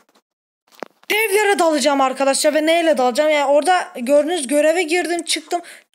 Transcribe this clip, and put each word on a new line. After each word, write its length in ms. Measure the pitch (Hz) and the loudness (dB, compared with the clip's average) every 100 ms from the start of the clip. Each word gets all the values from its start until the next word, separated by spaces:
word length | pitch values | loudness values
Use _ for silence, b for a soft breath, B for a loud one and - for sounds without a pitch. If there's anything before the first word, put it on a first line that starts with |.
| _ _ _ _ _ _ _ - - _ - | _ _ _ _ _ _ _ -20 -20 _ -4
devlere 480 | 415 440 392 403 339 | -2 0 0 2 2
dalacağım 420 | 330 302 277 277 | 2 2 0 2
arkadaşlar 520 | 262 262 269 269 311 294 | 0 0 -2 0 0 0
ve 100 | 311 | 2
neyle 320 | 330 330 262 | 2 2 0
dalacağım? 320 | 254 240 302 | 0 0 0
Yani 220 | 302 277 | 0 2
orada 400 | 285 285 370 - - | 2 2 0 -2 -8
gördüğünüz 520 | 240 285 302 359 247 | 0 2 2 -4 -2
göreve 360 | 294 302 330 | 0 2 0
girdim, 400 | 320 359 320 349 | -2 -2 -2 -6
çıktım. 380 | 320 320 - 349 - B B | -6 -8 -6 -8 -8 B B